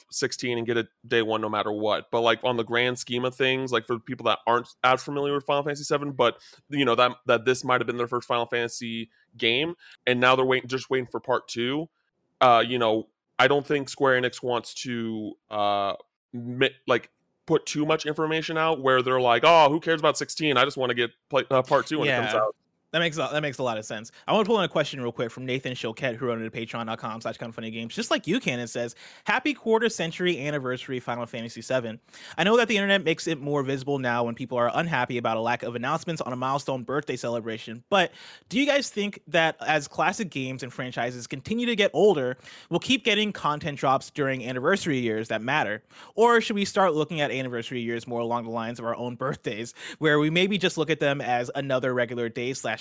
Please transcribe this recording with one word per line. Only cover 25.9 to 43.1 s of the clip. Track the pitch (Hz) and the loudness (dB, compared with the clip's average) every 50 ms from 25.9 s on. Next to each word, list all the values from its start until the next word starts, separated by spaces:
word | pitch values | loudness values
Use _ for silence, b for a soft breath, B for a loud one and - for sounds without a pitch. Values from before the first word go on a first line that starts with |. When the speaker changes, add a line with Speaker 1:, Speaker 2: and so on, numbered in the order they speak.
| 107 - 143 131 113 | -6 -4 -4 -6 -4
Speaker 2:
who | 113 135 | -4 -4
wrote | 120 117 113 | -4 -4 -4
it | 113 | -6
at | 113 - | -8 -8
patreon | 120 117 - - 117 117 | -10 -10 -8 -8 -8 -6
dot | 113 113 110 | -6 -8 -8
com | - 117 110 113 | -8 -10 -10 -8
slash | - 113 113 - | -8 -10 -8 -8
kinda | 139 127 | -12 -12
funny | 113 - 113 110 | -12 -12 -12 -10
games. | 110 113 117 113 - | -10 -10 -10 -10 -8
Just | 202 233 - | -8 -4 -4
like | 330 285 - 147 | -4 -4 -2 -2
you, | 196 262 | -2 -2
Ken, | - 185 127 120 | -2 -2 -4 -4
it | 120 113 | -6 -6
says, | - 127 120 120 - B B B B B B | -6 -6 -6 -6 -8 B B B B B B
"Happy | - 208 254 - 302 269 | 2 2 2 2 0 -4
quarter | - - 226 220 226 233 220 | -2 2 2 2 4 4 2
century | - - 165 165 165 - 180 180 175 123 | 0 -2 -4 -4 -4 -2 0 0 0 0
anniversary, | 135 147 147 147 127 127 127 123 - - 131 127 | -2 -2 -4 -2 -2 -2 -4 -4 -4 -6 -6 -6
Final | - - 120 120 120 | -4 -4 -4 -4 -6
Fantasy | 113 - 120 113 117 - 117 | -8 -8 -10 -10 -10 -12 -12
seven. | 110 - 131 127 117 113 110 - B B B B B B B - | -6 -2 -2 -2 -2 -2 -8 -10 B B B B B B B 0
I | 170 | 2
know | 196 226 | 4 4
that | 247 233 220 | 4 4 2
the | 226 196 | 2 0
internet | 196 196 196 196 156 | 2 2 2 2 2
makes | 160 165 - - 170 | 0 -2 -2 -2 -4
it | 165 139 | -4 -4
more | 139 143 147 143 | -4 -2 -2 0
visible | 135 131 139 131 131 139 143 135 | 0 0 -2 -4 -2 -2 -2 -2
now | 131 123 117 120 120 | 0 0 0 0 0
when | 117 117 | -2 -4
people | - 135 - 127 120 | -6 -8 -4 0 0
are | 120 120 - | 0 2 2
unhappy | 139 170 170 156 127 123 - 127 120 | 0 -2 0 -2 -2 -2 -2 -4 -2
about | 117 117 113 | -2 -2 -2
a | 110 | 0
lack | 113 117 120 117 - | 0 -2 -2 -2 -4
of | 120 117 | -6 -6
announcements | 120 120 135 156 160 - 180 165 151 | -6 -4 -4 -4 -4 -4 -6 -8 -6
on | - - | -6 -6
a | 127 123 | -6 -6
milestone | 127 131 135 143 - - 135 131 117 | -4 -4 -4 -4 -4 -4 -6 -6 -6
birthday | - 131 151 147 - 135 120 | -4 -6 -4 -4 -4 -8 -6
celebration, | - 120 117 120 107 113 110 107 - 117 113 120 - _ | -6 -4 -4 -4 -6 -6 -8 -10 -10 -12 -14 -16 -6 _
but | 202 190 170 156 B B B B B B B _ | 0 0 0 0 B B B B B B B _
do | 175 247 | -2 0
you | 285 | 2
guys | 285 277 285 - - | 2 2 2 0 -2
think | - 208 202 202 196 - - 156 | -4 -4 -4 -4 -6 -8 -12 -2
that | 139 170 165 160 151 - | 2 2 2 2 0 -2
as | 113 127 156 151 143 - | -2 0 0 0 0 -2
classic | - - 160 170 - - 220 156 | -2 0 0 0 0 0 -6 -6
games | - 139 131 131 131 127 - | -6 -6 -6 -6 -6 -8 -10
and | 147 | -10
franchises | - - 131 127 123 131 120 127 127 123 120 - | -10 -10 -10 -8 -4 -4 -4 -4 -4 -8 -10 -10
continue | 147 135 - - 220 240 240 | -10 -12 -6 -6 -4 -2 0
to | 240 233 | 0 0
get | 196 202 - - | 2 2 2 2
older, | 147 190 214 180 147 127 123 127 B B B B B B B | 4 4 4 4 4 0 -2 -4 B B B B B B B
we'll | 165 170 | -4 -2
keep | - - 262 254 - | 2 2 0 2 2
getting | 233 | 2